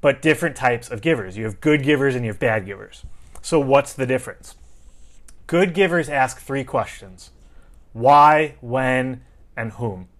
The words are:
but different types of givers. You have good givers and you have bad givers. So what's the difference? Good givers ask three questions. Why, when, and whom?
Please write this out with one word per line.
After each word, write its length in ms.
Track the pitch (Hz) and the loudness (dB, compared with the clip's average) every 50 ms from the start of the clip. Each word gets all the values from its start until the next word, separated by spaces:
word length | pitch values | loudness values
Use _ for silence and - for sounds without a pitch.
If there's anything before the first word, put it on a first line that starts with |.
but 220 | - 147 131 - | 2 0 0 2
different 340 | - 160 151 - 175 160 131 | 2 0 2 2 0 -6 -4
types 340 | - 131 127 120 117 - - | 0 0 0 0 0 -6 -10
of 120 | 123 110 | -12 -4
givers. 340 | 101 165 160 123 101 95 92 | 0 0 0 0 -2 -8 -10
You 80 | 107 110 | -8 -8
have 160 | 110 104 - | -8 -8 -2
good 220 | - 151 151 147 | 2 2 2 2
givers 320 | 135 143 151 135 139 139 127 | 4 2 0 2 2 0 -2
and 100 | 127 120 | -2 -4
you 60 | 110 | -6
have 80 | 104 - | -6 -2
bad 260 | - 120 110 110 92 | -2 0 0 0 -4
givers. 400 | 95 101 98 101 101 - - - - - - - - - - | -8 -14 -16 -16 -20 -20 -20 -18 -18 -16 -18 -18 -18 -18 -16
So 180 | - - 170 156 | -8 -2 0 0
what's 320 | 139 131 139 139 135 - | 2 4 4 2 2 0
the 140 | - - 131 | -6 -8 -4
difference? 480 | 123 131 123 - - 92 - - - - - - - - - - - - - - - - - - - - - - | -2 -2 -4 -4 -8 -16 -18 -20 -20 -20 -20 -20 -20 -20 -20 -20 -20 -20 -20 -20 -20 -20 -20 -20 -20 -20 -20 -10
Good 280 | - 165 170 185 180 160 | -2 0 2 2 2 2
givers 340 | 180 196 180 170 175 151 143 | 0 0 2 2 -2 -2 -2
ask 320 | 147 139 131 127 - - | 0 0 0 0 -2 -12
three 240 | - - 135 139 127 | -12 -8 -6 -6 -6
questions. 680 | - - 127 104 - - - - 95 92 92 - - _ _ - - - - - - - - - _ | -4 -4 -4 -4 -4 -10 -18 -20 -20 -20 -20 -20 -20 _ _ -20 -20 -20 -20 -20 -20 -20 -20 -20 _
Why, 640 | - 113 117 131 143 147 147 151 156 151 156 147 131 - | -12 0 4 6 8 8 8 8 6 4 2 -2 -6 -14
when, 600 | 123 117 120 131 131 127 127 127 127 131 127 123 - _ - - - _ _ | -12 -6 -4 -2 0 0 0 0 -2 -4 -8 -12 -16 _ -20 -20 -20 _ _
and 160 | - 113 113 | -10 -10 -10
whom? 360 | 107 - 123 113 98 92 92 _ _ _ | -8 -8 -8 -8 -8 -10 -14 _ _ _